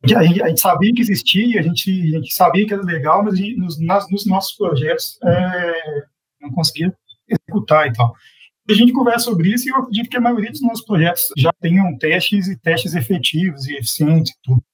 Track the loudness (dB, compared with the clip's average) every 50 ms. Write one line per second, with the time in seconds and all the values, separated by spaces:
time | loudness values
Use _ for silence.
0 | 4 4 4 6 6 6 4 4 2 0 0 2 2 2 2 4 2 2 2 2
1 | 0 0 0 -2 0 0 0 2 2 2 0 0 0 0 -2 -2 -2 -2 -2 0
2 | 0 0 -2 -2 -4 -6 0 2 2 2 4 2 0 0 -2 -4 -4 -4 -4 -4
3 | 0 2 2 2 2 0 0 -2 -2 -4 -4 -6 -6 -6 -4 -4 -2 0 0 0
4 | 0 -2 -4 -2 0 0 0 0 -2 -4 -6 _ -2 0 0 0 0 -2 -2 -4
5 | -6 -10 -12 _ 0 0 2 2 0 -2 -2 -4 -4 -4 -4 -6 -8 -8 -8 -8
6 | -10 _ _ _ _ _ _ _ -16 -8 -6 -4 -4 -4 -4 -4 -4 -4 -4 _
7 | _ _ -20 _ _ _ -6 -6 _ -4 -6 -6 0 2 2 2 2 0 0 0
8 | 0 -2 -2 _ _ -20 _ _ -20 _ _ _ _ 0 4 6 6 4 4 4
9 | 0 0 0 0 -2 -2 0 0 2 2 0 0 -4 -2 -4 -4 -2 -2 -4 -4
10 | -4 -4 -4 0 0 0 0 0 -4 -6 -6 -4 -2 -2 -2 -4 -4 -2 0 2
11 | 2 2 0 -2 -4 -4 0 2 2 2 2 _ 0 2 2 2 2 0 -2 -2
12 | -2 0 0 0 0 0 -2 -2 -2 -2 -6 -4 _ -2 0 0 -2 -4 -4 -4
13 | -2 -2 -2 -2 -2 -2 -2 0 -2 -2 -4 -6 -10 -10 -8 -8 -6 -8 -2 0
14 | 2 4 4 4 2 0 -6 _ _ 0 0 0 0 _